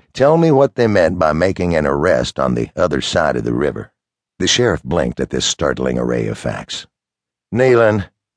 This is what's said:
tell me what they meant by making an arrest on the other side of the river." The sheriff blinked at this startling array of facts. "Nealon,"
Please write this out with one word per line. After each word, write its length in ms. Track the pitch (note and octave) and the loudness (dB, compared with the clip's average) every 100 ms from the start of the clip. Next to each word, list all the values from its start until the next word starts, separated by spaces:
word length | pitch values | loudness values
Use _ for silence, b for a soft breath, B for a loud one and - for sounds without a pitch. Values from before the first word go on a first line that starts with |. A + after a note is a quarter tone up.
| _ | _
tell 240 | - C#3 E3 | 0 2 4
me 140 | E3 | 4
what 240 | C3+ C#3 - | 4 2 2
they 120 | A2+ | 2
meant 320 | G2+ E2 F2+ | 4 2 2
by 120 | D#2 | 0
making 440 | D#2 F#2 F#2 F2 E2 | 2 0 0 0 0
an 100 | C#2+ | 0
arrest 540 | C#2+ F2 C2+ B1+ - | 0 2 0 0 -2
on 160 | C2+ A#1 | -2 -2
the 140 | A#1 - | -4 -2
other 260 | F2 C#2 | -2 -2
side 340 | - F2+ D2+ B1 | -2 0 0 -2
of 80 | |
the 100 | A1+ | -2
river." 380 | A#1 C#2+ A1 - _ _ _ _ - | -2 -2 -4 -12 _ _ _ _ -6
The 80 | - | -2
sheriff 340 | - A#2+ D#2 | 0 0 0
blinked 360 | C2 E2+ B1+ B1 | -2 -2 -2 -4
at 100 | C2 | -6
this 160 | B1+ - | -4 -4
startling 540 | - D2 B1+ B1+ B1 | -4 -4 -2 -4 -2
array 280 | A#1+ A#1+ A1 | -2 -4 -4
of 100 | A1 | -6
facts. 500 | A#1+ G#1 G#1 - - _ _ _ _ _ _ | -8 -10 -12 -16 -16 _ _ _ _ _ _
"Nealon," 560 | A2 C3 A#2+ A2+ G#2+ F2+ _ _ | 0 4 4 4 2 -4 _ _